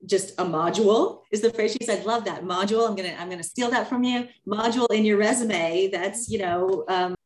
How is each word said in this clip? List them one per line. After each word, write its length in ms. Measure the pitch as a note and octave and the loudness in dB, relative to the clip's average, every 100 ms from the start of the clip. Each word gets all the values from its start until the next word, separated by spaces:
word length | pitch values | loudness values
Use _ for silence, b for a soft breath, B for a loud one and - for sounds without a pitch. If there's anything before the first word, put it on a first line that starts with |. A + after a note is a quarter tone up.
just 340 | F#3 F#3+ - - | 0 0 0 -4
a 60 | |
module 760 | F3+ D#3+ F3 F#3 G3+ A#3 G4+ - - | -2 0 0 4 4 4 2 -2 -4
is 80 | G#3 | 0
the 100 | A3+ | 0
phrase 220 | A3+ A3 | 2 -2
she 120 | B3+ | -2
said. 200 | A#3 F#3+ | -2 -2
Love 220 | F#3+ A#3 G#3 | -2 -2 -4
that 180 | D3+ | -6
module. 420 | F3+ F3+ G3+ A3 A3+ | -4 -2 0 2 2
I'm 80 | |
gonna, 220 | F#3+ F3+ D#3+ | 0 -6 -8
I'm 120 | F3+ | -10
gonna 120 | F3 | -10
steal 280 | E3 - A#3+ | -8 -4 -2
that 180 | A#3+ - | 0 0
from 160 | B3 | 0
you. 240 | B3 B3 A#3+ B F#3+ | 0 0 -4 B -6
Module 400 | G#3 A#3 A#3+ A#3 | -2 0 2 2
in 140 | G#3+ G#3+ | 4 4
your 100 | G#3 | 4
resume. 720 | G#3+ B3 A3+ F3+ E3 F3 G4 | 4 2 0 0 0 0 0
That's, 380 | F#4+ D#4+ - - | 0 -4 -6 -4
you 100 | G#3+ | -4
know, 460 | F3+ F3 F#3+ F#3+ - | -2 0 0 0 0
um, 260 | F#4 F3+ - | -2 -2 -4